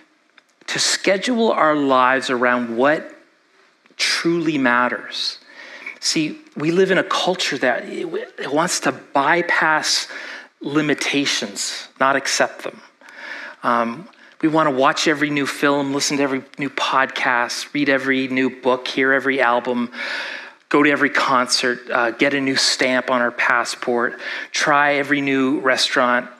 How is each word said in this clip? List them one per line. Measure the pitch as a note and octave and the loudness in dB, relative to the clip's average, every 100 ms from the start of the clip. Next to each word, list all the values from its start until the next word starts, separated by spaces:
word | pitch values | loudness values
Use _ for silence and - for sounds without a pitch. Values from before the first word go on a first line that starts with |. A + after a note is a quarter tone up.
| - _ _ _ _ _ - | -20 _ _ _ _ _ -8
to | - | -2
schedule | - - - G3 G3 A#3+ A3+ | -2 0 0 0 0 2 2
our | - D#3 | 4 4
lives | D3+ C#3+ C3 B2+ C3 B2+ | 4 4 4 4 2 0
around | B2+ B2 B2 A#2 A#2 | 0 2 2 0 2
what | C3+ D#3+ - - _ _ _ _ _ _ _ - | 2 2 -2 -18 _ _ _ _ _ _ _ -6
truly | - - E3 E3+ D#3+ D3+ | -4 -2 0 0 0 0
matters. | B2+ B2 B2 A2 - - - - - - - - - - | 2 2 2 -2 -8 -8 -8 -8 -16 -20 -20 -18 -18 -8
See, | - - D3+ - - - | -4 0 -2 -4 -14 -4
we | D3+ | 0
live | E3+ F#3 | 4 4
in | F3 | 4
a | |
culture | C3+ - - F#3 - C#3 | 2 0 0 -2 -2 0
that | B2+ - - | 0 0 -4
it, | - - - - - | -8 -6 -6 -8 -10
it | - | -4
wants | D3 F3 - | 0 0 0
to | - | -2
bypass | C3 - C#3+ C#3 E3+ E3+ - E3 D#3 - - - - - - - - | -4 -4 0 2 2 2 0 2 2 0 -2 -4 -10 -14 -16 -18 -12
limitations, | - C#3+ D3+ C#3 - C#3 C3+ - G#2+ F#2+ - - - - | -4 0 0 -2 -2 -2 -2 -2 -6 -8 -8 -8 -12 -2
not | C3 | 0
accept | C3+ C3 - B2+ - | 0 0 0 -2 -2
them. | - A2 - _ - - - - - - | -14 -14 -20 _ -20 -18 -14 -14 -14 -8
Um, | C3 A#2+ A#2 A#2+ G3 - - - | -2 0 0 -4 -14 -20 -20 -2
we | D#3 | 0
wanna | D#3 D#3 | 2 2
watch | C3 C#3 D#3 - | 2 2 2 0
every | D3 D3+ | 0 0
new | D3 C3 | 0 -2
film, | - D3 C#3+ C#3 | 0 2 2 0
listen | C#3 C#3 D3 | -2 -2 0
to | |
every | C#3 C3+ B2+ - | 0 -2 -6 -8
new | C#3+ | -8
podcast, | - - C3+ C3+ - C3+ B2 A#2+ - - | -4 0 2 0 0 -2 0 -2 -4 -6
read | D3 C#3 | -2 2
every | C3+ C3 C3 C3 | 2 2 0 0
new | C3 C3 | 0 -2
book, | B2+ B2+ C3 C3 | 0 0 0 -2
hear | - C3+ | 0 2
every | C3+ B2+ C3+ | 2 2 0
album, | A#2+ A#2+ A#2+ B2 A#2+ - - - - - - - - | 2 2 0 -4 -4 -6 -8 -8 -8 -12 -14 -18 0
go | D3 | 4
to | D3 | 4
every | C#3+ C#3 | 4 2
concert, | C#3+ - C3 B2 - B2+ A#2+ - | 0 2 2 2 0 0 -2 -2
uh, | - A#2 | 0 0
get | A2+ C#3+ | 0 0
a | C#3+ | 0
new | C3+ | 0
stamp | C3 - - C3 B2+ B2 | 0 0 0 0 0 0
on | B2+ | 0
our | A#2+ | 0
passport, | - - B2 A#2 - - A#2+ B2 - - - - | 0 0 2 0 -4 -2 0 0 -4 -10 -10 -8
try | - - C#3+ D3 | -2 2 4 4
every | C#3+ C#3 C#3+ | 2 0 0
new | C#3 C3+ C3 C#3 | 0 2 2 2
restaurant, | C3 B2 - - B2 B2 B2 | 2 2 2 2 2 2 -2